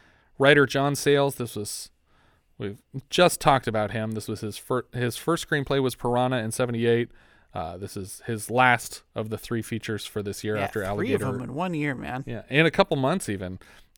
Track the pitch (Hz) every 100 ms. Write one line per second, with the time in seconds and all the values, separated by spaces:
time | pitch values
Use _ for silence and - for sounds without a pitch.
0 | _ _ _ - 135 139 135 139 143 139
1 | 147 143 139 - 120 - 104 - - _
2 | _ _ _ _ _ - 101 101 _ 135
3 | - - 175 - 151 135 - 110 104 113
4 | 110 110 104 104 107 - - 127 - 127
5 | 120 - - 170 - 151 135 139 131 -
6 | 123 120 127 127 110 - 123 117 117 117
7 | 117 - _ _ _ 98 82 90 98 -
8 | 95 - - 110 - 120 127 120 - -
9 | _ - 110 107 - 117 - 113 - 104
10 | - 107 101 98 107 107 98 110 95 -
11 | 226 247 135 127 120 135 180 160 147 123
12 | - 127 135 113 - 139 160 - 196 143
13 | 131 185 - 98 90 92 - - _